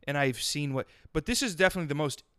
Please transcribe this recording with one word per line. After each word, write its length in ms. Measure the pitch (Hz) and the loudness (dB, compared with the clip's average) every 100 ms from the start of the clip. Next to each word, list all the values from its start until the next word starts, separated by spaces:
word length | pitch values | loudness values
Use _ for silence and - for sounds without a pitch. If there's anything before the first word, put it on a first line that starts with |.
| - | -4
and 80 | 143 | 0
I've 240 | 139 123 | 0 0
seen 320 | - 147 143 | -2 -2 -2
what, 140 | 131 - - - | -4 -6 -10 -6
but 140 | 160 185 | -4 0
this 160 | 240 | 0
is 120 | 262 | 0
definitely 340 | 160 185 185 160 | 4 4 4 -2
the 60 | |
most 280 | 143 147 - - | 0 -2 -4 -12